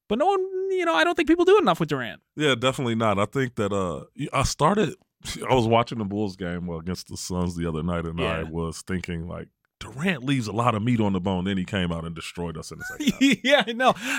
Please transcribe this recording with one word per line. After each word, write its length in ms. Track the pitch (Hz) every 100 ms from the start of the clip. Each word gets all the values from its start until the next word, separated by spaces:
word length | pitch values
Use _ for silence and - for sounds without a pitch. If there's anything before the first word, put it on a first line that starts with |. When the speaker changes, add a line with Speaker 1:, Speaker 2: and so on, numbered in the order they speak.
| -
Speaker 1:
but 100 | 220
no 80 | 349
one, 140 | 392 381 370 381
you 140 | 370
know, 100 | 339
I 100 | 330
don't 100 | 349 339
think 120 | 302
people 160 | 349
do 120 | 349 415
enough 200 | 240 165
with 100 | 156
Durant. 300 | 139 113 78 _
Speaker 2:
Yeah, 200 | - 147 120
definitely 380 | 131 127 120 113
not. 220 | 113 98
I 80 | 101
think 280 | 139 127 -
that, 160 | 101
uh, 320 | 101 90 69 - - 147
I 100 | 135
started, 520 | 127 - 147 208 151 - _ _ - - 110
I 60 |
was 120 | 127 113
watching 300 | 117 117 120
the 60 |
Bulls 300 | 98 101 104 92
game, 300 | 87 90 87
well, 120 | 82
against 260 | 85 90 -
the 80 | -
Suns 380 | - 90 90 85
the 100 | 85
other 160 | 78
night, 220 | 85 87 82
and 140 | 82
I 200 | 104 82
Speaker 1:
Yeah. 80 | 80
Speaker 2:
was 320 | 82 82 -
thinking, 460 | - 92 90 82 85
like, 200 | 82 82 _ _ -
Durant 420 | - 123 185 147
leaves 240 | 131 139 107
a 60 |
lot 240 | 104 120 110
of 60 |
meat 180 | 117 117
on 120 | 104
the 80 | 95
bone. 240 | 95 92
Then 120 | 92 98
he 80 |
came 260 | 90 101 87
out 140 | 82
and 100 | 82
destroyed 420 | 82 - - 85 78
us 140 | -
in 80 | 78
the 60 |
second 220 | 807 - 294
half. 260 | - 269 233
Speaker 1:
<laughs> 40 |
Yeah, 200 | 254 285 202
I 60 |
know. 220 | 233 254 180 247